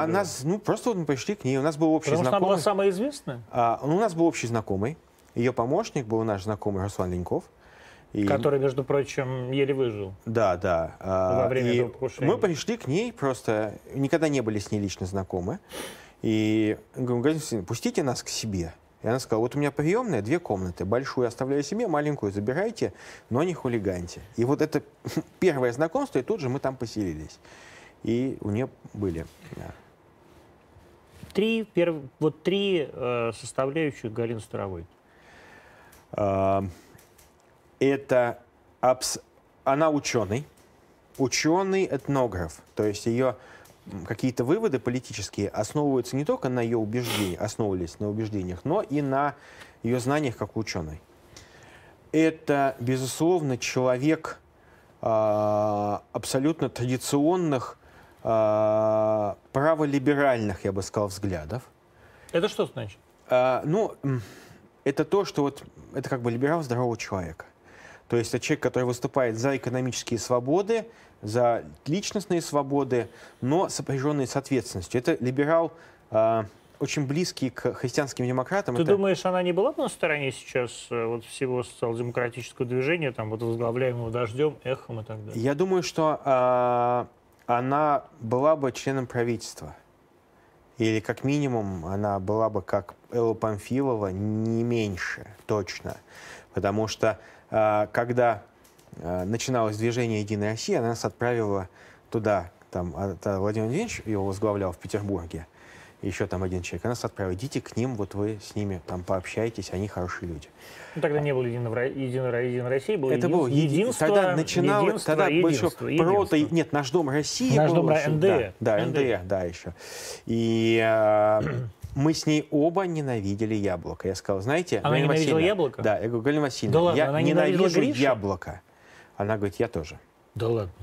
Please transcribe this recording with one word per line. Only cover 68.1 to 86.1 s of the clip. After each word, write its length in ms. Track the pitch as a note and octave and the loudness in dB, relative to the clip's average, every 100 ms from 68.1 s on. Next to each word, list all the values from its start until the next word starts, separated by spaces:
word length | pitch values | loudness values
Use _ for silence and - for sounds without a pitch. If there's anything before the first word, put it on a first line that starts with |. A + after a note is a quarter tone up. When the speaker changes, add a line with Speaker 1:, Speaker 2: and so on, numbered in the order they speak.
| A#2+ | -2
Speaker 2:
есть 180 | A2 | 0
это 60 | B2+ | -2
человек, 180 | - D3+ | -2 0
который 220 | B2+ B2+ | 0 0
выступает 540 | B2+ B2 C3 C#3 A#2+ A2+ | -2 -2 -2 0 0 0
за 180 | C3+ C3+ | 0 0
экономические 640 | B2+ B2+ B2+ - - A2+ | -2 -2 -2 -4 -4 -4
свободы, 640 | - B2 B2 E3+ G3+ A3+ A3+ - - - | 0 0 2 0 2 -2 -2 -12 -20 -14
за 420 | G#2+ A#2 A#2+ A2+ D2+ D2+ C3+ | -4 2 4 2 -2 -12 -4
личностные 560 | F3+ - G#3 - F3 | -4 -2 -6 -2 -2
свободы, 640 | D#3 D3 C3+ C#3 C3+ B2 G#2+ - - - | 0 -2 0 0 2 0 -2 -8 -20 -6
но 280 | B2 E3 F#3+ | 0 2 0
сопряжённые 580 | - C#3 C3+ C#3+ D3 B2+ | -2 -4 -2 0 0 0
с 100 | C#3 | -2
ответственностью. 640 | - C3+ - G2 F2 B2+ | 0 -2 -2 -6 -4 -2
Это 160 | B2+ - | 0 0
либерал, 520 | B2 B2+ C#3+ E3 E3 - - - - | 0 0 2 2 2 -4 -20 -20 -2
а, 340 | A2 A2 A2+ G#2 - - - | 2 4 2 -2 -8 -20 -6
очень 260 | C#3 - C3 | -4 -2 -2
близкий 440 | D3 F3+ - C3 | 0 -2 -2 -4
к 220 | - B2 | -2 -4
христианским 520 | - B2+ - C#3 - B2 | -2 -4 -2 -2 -2 -2
демократам. 480 | B2+ B2 G3 G3 B2 | 0 0 -2 0 0
Speaker 1:
Ты 60 | |
Speaker 2:
Это 100 | E3 | 2
Speaker 1:
думаешь, 320 | G3+ G3 F3+ F#3 | 4 2 0 0
она 160 | F#3 | 0
не 100 | F3+ | 0
была 200 | F3 B3 | 2 0
бы 100 | D4+ | 0
на 60 | - | -4
стороне 440 | - E3+ D3 C3+ | -2 0 0 -2
сейчас, 540 | - - C3+ A#2+ - - | -6 -4 -2 -2 -6 -6
э, 140 | A#2+ A2+ | -4 -2
вот 180 | A#2 A2 | -4 -6
всего 360 | - C3 B2 | -6 -2 -2
социал-демократического 1040 | A#2+ - A#2+ A#2 A#2+ A#2+ A#2+ B2 A#2+ - B2 | -4 -4 -4 -2 -4 -2 -2 -4 -10 -6 -2
движения, 460 | B2+ C3+ F3 C#3+ | 0 0 0 -2
там, 160 | A#2 A2 | -4 -4
вот 120 | A2 | -4
возглавляемого 680 | A#2 A#2 A#2 A#2+ B2+ A#2+ A2+ | -2 -2 -2 0 0 -2 -4
Дождём, 480 | A#2 A#2 B2 D3+ C3+ | -2 -2 0 -2 -2
Эхом 360 | B2 C3+ - A2+ | -6 -6 -6 -10
и 40 | |
так 200 | G#2+ A2 | -10 -12
далее? 180 | G#2+ A2+ | -8 -4
Speaker 2:
Я 120 | A#2+ | 0
думаю, 280 | C#3+ F#3+ F#3 | 2 2 2
что, 380 | - - D#3 | 0 0 2